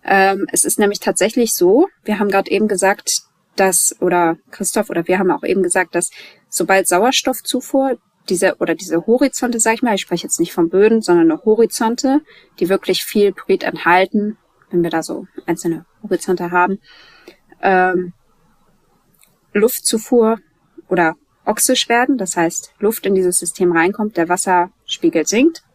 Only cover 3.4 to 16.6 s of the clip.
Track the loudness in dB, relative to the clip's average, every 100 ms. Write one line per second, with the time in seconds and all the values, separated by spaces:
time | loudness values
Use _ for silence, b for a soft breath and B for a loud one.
3.4 | _ 0 2 2 -2 -2 0 2 0 -2
4.4 | _ -8 -4 -4 -2 -4 -2 0 0 -2
5.4 | -2 -2 0 -2 -2 -4 -6 B B B
6.4 | B -6 0 0 2 2 2 0 -4 -6
7.4 | -6 -6 -2 -2 0 -4 _ _ -6 0
8.4 | 0 0 -4 -4 -4 -4 0 2 2 0
9.4 | -4 0 0 0 0 -2 -2 -6 -4 -4
10.4 | -2 0 0 4 4 4 4 4 4 2
11.4 | 2 2 2 0 -4 -2 0 0 b b
12.4 | b -6 -2 -2 -2 -4 -2 2 2 0
13.4 | -2 -2 -2 -2 2 2 2 0 -4 -8
14.4 | _ _ _ -2 0 -4 -6 -12 -12 -14
15.4 | -8 -4 -4 -6 -10 _ -6 -6 -2 -4
16.4 | 0 0